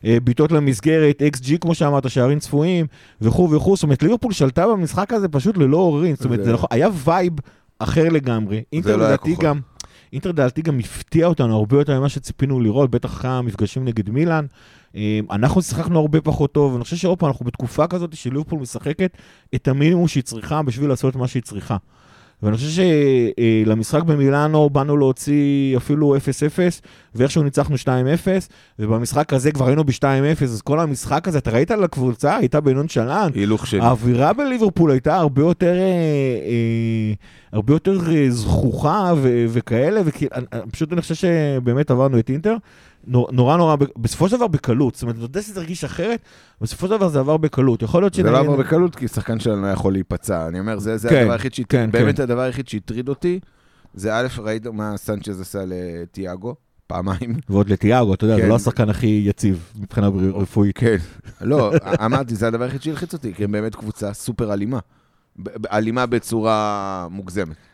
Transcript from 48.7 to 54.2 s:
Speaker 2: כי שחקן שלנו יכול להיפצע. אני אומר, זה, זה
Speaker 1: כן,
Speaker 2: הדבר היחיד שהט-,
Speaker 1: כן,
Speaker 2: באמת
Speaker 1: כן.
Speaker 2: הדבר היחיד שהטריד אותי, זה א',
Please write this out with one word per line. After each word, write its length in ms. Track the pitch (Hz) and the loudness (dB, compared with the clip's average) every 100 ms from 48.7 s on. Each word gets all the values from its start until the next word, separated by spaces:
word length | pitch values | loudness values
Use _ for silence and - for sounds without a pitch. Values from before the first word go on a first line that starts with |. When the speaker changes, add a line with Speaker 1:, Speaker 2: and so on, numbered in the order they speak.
| 160 175 - | 2 2 0
Speaker 2:
כי 120 | 120 | -6
שחקן 320 | - - 113 | -6 -4 -2
שלנו 280 | 117 104 98 | -2 0 -2
יכול 260 | 95 98 | 0 0
להיפצע. 540 | 95 90 90 - 87 80 | 0 -2 -6 -4 -4 -4
אני 120 | 87 | -6
אומר, 200 | 104 104 | -6 -6
זה, 180 | 101 110 | -6 -4
זה 120 | 117 | 2
Speaker 1:
כן, 60 | 143 | 4
Speaker 2:
הדבר 100 | 117 | 4
היחיד 200 | 117 127 | 0 -4
שהט-, 120 | - 123 | -6 -2
Speaker 1:
כן, 200 | 127 113 | 0 2
Speaker 2:
באמת 260 | 117 110 - | 2 2 2
Speaker 1:
כן. 60 | |
Speaker 2:
הדבר 180 | 123 120 | -2 -2
היחיד 260 | 127 123 127 | -2 -4 -8
שהטריד 420 | 107 - 110 127 | -10 -8 -8 -6
אותי, 300 | 139 175 185 - _ _ _ _ | -4 -2 -4 -8 _ _ _ _
זה 220 | 95 104 | -8 -4
א', 100 | 110 | -2